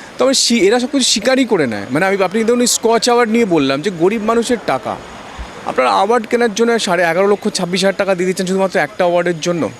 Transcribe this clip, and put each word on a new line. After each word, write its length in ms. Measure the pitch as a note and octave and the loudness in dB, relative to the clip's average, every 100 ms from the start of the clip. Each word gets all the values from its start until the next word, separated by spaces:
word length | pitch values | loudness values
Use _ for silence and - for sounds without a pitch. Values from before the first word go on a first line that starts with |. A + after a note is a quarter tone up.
| - - | -12 -2
তবে 160 | B3+ | 2
সি-, 280 | C4+ - A#3 | 2 2 4
এরা 180 | G3 B3 | 4 2
সব 80 | B3 | 0
কিছু 160 | C#4 | -2
স্বীকারই 420 | A#3+ - A3 C4 B3+ | 0 0 2 2 2
করে 220 | G3+ C3+ | 2 0
নেয়। 180 | G#2 G2+ | -2 -4
মানে 140 | C3+ F#3+ | -2 0
আমি, 180 | G3 | 0
আপনি 200 | F#3 G#3 | 0 0
ধরুন 220 | A3 A#3+ B3 | 0 2 2
স্কচ 380 | - A3 A3+ | 0 2 2
অ্যাওয়ার্ড 280 | A#3+ A#3+ A#3+ | 2 2 2
নিয়ে 140 | A3+ A3+ | 2 2
বললাম 360 | E3 C3+ C3+ | 2 2 0
যে 100 | F3 F3 | -2 0
গরিব 240 | F3 A3+ | 0 0
মানুষের 340 | G#3 A#3 A3+ A#3 - | 0 0 0 -2 -2
টাকা, 280 | C3+ A2+ F#2 - - - - - - - | -4 -2 -8 -10 -18 -18 -14 -14 -12 -8
আপনারা 240 | - B3+ | 0 2
অ্যাওয়ার্ড 380 | G3 G3 A#3+ G#3+ | 2 2 0 0
কেনার 260 | A#3 A#3 | 0 0
জন্য 260 | G3 A#3 A#3 | 0 0 0
সাড়ে 240 | G#3+ F3 | 0 0
এগারো 240 | E3+ E3 G3+ | 0 2 2
লক্ষ 220 | G3+ G#3+ | 2 -2
ছাব্বিশ 320 | G3+ F3 F3+ | -4 -4 0
হাজার 120 | G3 F#3 | 0 0
টাকা 180 | G3 F#3 | -2 0
দিয়ে 120 | F#3 | -2
দিচ্ছেন 200 | F#3 F#3 | -2 -2
শুধুমাত্র 320 | F#3+ F#3+ F#3+ | 0 0 0
একটা 240 | D3 - | -2 0
অ্যাওয়ার্ডের 360 | F3+ F3 F3 E3 | 0 2 0 -2
জন্য। 300 | D#3+ F3 G#2+ - | -2 -2 -4 -6